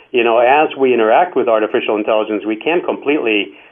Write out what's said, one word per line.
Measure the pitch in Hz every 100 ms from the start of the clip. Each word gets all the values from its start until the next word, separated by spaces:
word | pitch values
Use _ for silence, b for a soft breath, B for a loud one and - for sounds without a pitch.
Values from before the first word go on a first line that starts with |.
| B
you | 123
know, | 117 117
as | 120 143 160 143
we | 131
interact | 120 110 123 180 139
with | 123
artificial | 110 107 123 - 107
intelligence, | 104 110 107 107 101
we | 110
can't | - 156 -
completely | 110 139 151 123 104 95 B B